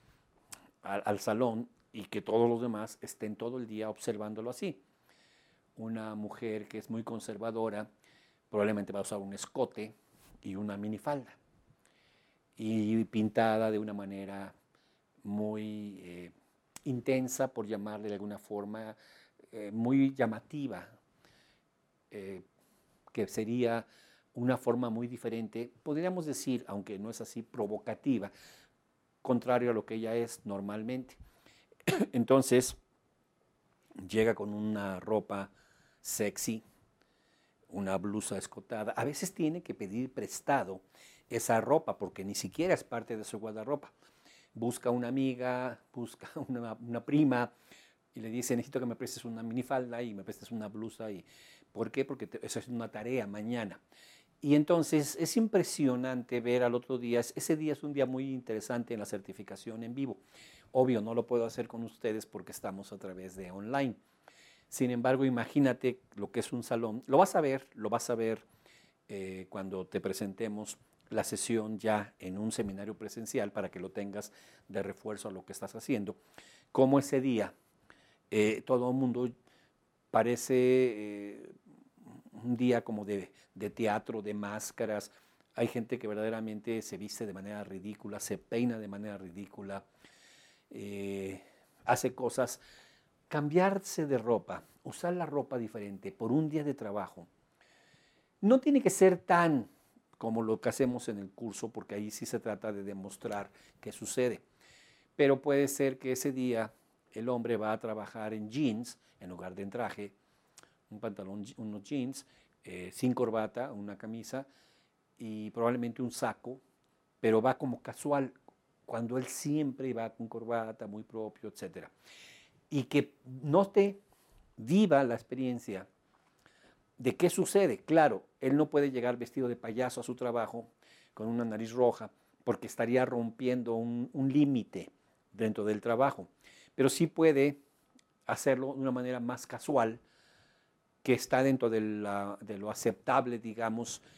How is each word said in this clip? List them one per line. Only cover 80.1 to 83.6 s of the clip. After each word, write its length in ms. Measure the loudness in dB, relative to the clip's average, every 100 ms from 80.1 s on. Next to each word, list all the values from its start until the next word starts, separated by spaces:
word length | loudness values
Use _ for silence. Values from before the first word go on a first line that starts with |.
parece, 440 | 4 4 2 4
eh, 1000 | 6 8 8 6 2 -6 -8 -10 -12 -16 -20 -20 -20 -20 _ -20 -20 -20 -8
un 140 | -2 2
día 260 | 4 4
como 220 | 2 -4
de, 280 | -2 -4 -4 _ _
de 160 | -8